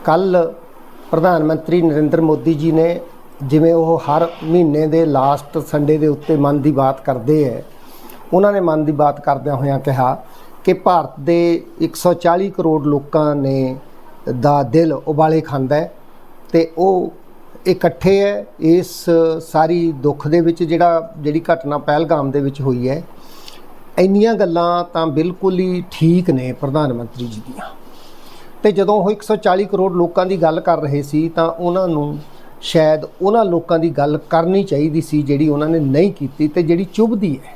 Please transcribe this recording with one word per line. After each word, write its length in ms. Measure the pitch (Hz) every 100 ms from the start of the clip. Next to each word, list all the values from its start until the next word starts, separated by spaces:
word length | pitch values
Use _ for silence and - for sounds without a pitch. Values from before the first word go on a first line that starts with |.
ਕੱਲ੍ਹ 480 | - 165 196 180 165 - - - - - -
ਪ੍ਰਧਾਨ 340 | 160 180 170
ਮੰਤਰੀ 360 | 156 160 160 175
ਨਰਿੰਦਰ 380 | 165 151 151 165
ਮੋਦੀ 320 | 160 147 135
ਜੀ 160 | 151 160
ਨੇ, 280 | 160 165 170 - - - -
ਜਿਵੇਂ 300 | 135 151 165
ਉਹ 280 | 165 160 165 -
ਹਰ 200 | 151 165 -
ਮਹੀਨੇ 420 | 160 175 160 151 156
ਦੇ 180 | 160 160
ਲਾਸਟ 520 | 139 135 143 - 160 143
ਸੰਡੇ 260 | 151 147 156
ਦੇ 80 | 151
ਉੱਤੇ 300 | 147 - 156
ਮਨ 240 | 143 143
ਦੀ 100 | 135
ਬਾਤ 280 | 139 135 135
ਕਰਦੇ 400 | - 127 117 156
ਹੈ, 180 | 135 113 - - - - - - -
ਉਹਨਾਂ 200 | 175 202
ਨੇ 80 | 202
ਮਨ 240 | 170 156
ਦੀ 80 | 151
ਬਾਤ 280 | 147 147 143
ਕਰਦਿਆਂ 360 | - 139 131 135
ਹੋਇਆਂ 220 | 139 135
ਕਿਹਾ 360 | 143 131 127 - - - - -
ਕਿ 80 | -
ਭਾਰਤ 460 | 185 196 175 135 -
ਦੇ 200 | 143 170 170 170 - -
ਇੱਕ 160 | 160 -
ਸੌ 160 | 180
ਚਾਲੀ 360 | 175 175 175 196
ਕਰੋੜ 320 | - 170 156 143
ਲੋਕਾਂ 480 | 147 143 156 151 147
ਨੇ, 400 | 135 135 131 131 - - - - - 127
ਦਾ 220 | 143 143
ਦਿਲ 300 | 120 156 165
ਉਬਾਲੇ 480 | 139 - 147 156 160
ਖਾਂਦਾ 360 | 156 135 131 147
ਹੈ 160 | 170 - - - - - -
ਤੇ 180 | 165 165 -
ਉਹ 340 | 190 185 - - - - - - -
ਇਕੱਠੇ 520 | 180 170 165 180 196
ਹੈ 260 | 202 208 208 -
ਇਸ 340 | 160 175 175 - - 165 165 160 165
ਸਾਰੀ 400 | 156 160 175 165
ਦੁੱਖ 360 | 139 143 143 151
ਦੇ 120 | 170
ਵਿੱਚ, 220 | 165 165
ਜਿਹੜਾ, 480 | 170 170 175 165 165 -
ਜਿਹੜੀ 240 | 147 156 156
ਘਟਨਾ 260 | 165 143 147
ਪਹਿਲਗਾਮ 500 | - 151 160 156 139
ਦੇ 100 | 143
ਵਿੱਚ 200 | 139 139
ਹੋਈ 280 | 131 123 123
ਹੈ। 140 | 151 175 - - - - - - - - -
ਇੰਨੀਆਂ 340 | 185 202 220
ਗੱਲਾਂ 500 | 208 190 165 175 175 175
ਤਾਂ 140 | 165 165
ਬਿਲਕੁਲ 520 | 147 170 175 190 185
ਹੀ 240 | 185 180 175
ਠੀਕ 380 | - 160 175 180
ਨੇ 220 | 135 127
ਪ੍ਰਧਾਨ 400 | 123 139 143 143
ਮੰਤਰੀ 320 | 120 117 123
ਜੀ 160 | 120 107 117
ਦੀਆਂ। 180 | 110 - - - - - - - - - -
ਤੇ 80 | 214
ਜਦੋਂ 220 | 190 190
ਉਹ 160 | 208 185
ਇੱਕ 120 | 214
ਸੌ 120 | - 214
ਚਾਲੀ 280 | 202 185
ਕਰੋੜ 260 | 202 190 190
ਲੋਕਾਂ 320 | 180 175 180 185
ਦੀ 100 | 190
ਗੱਲ 180 | 160 160
ਕਰ 180 | 165 165
ਰਹੇ 220 | 147 143
ਸੀ, 260 | 139 151 160
ਤਾਂ 180 | 160 165
ਉਹਨਾਂ 380 | 165 175 180 180
ਨੂੰ 300 | 156 147 151 151 - - -
ਸ਼ਾਇਦ 440 | - 165 156 156 - -
ਉਹਨਾਂ 220 | 190 226
ਲੋਕਾਂ 340 | 208 170 160 165
ਦੀ 120 | 165
ਗੱਲ 280 | 143 147 147 -
ਕਰਨੀ 320 | 165 165 190
ਚਾਹੀਦੀ 360 | 196 143 156 156
ਸੀ 200 | - 151
ਜਿਹੜੀ 260 | 135 143 156
ਉਹਨਾਂ 200 | 147 151
ਨੇ 100 | 165
ਨਹੀਂ 320 | 139 139 196
ਕੀਤੀ 360 | - 135 - 151
ਤੇ 140 | 180
ਜਿਹੜੀ 240 | 165 170 185
ਚੁਭਦੀ 420 | - 226 220 185 131
ਹੈ। 160 | -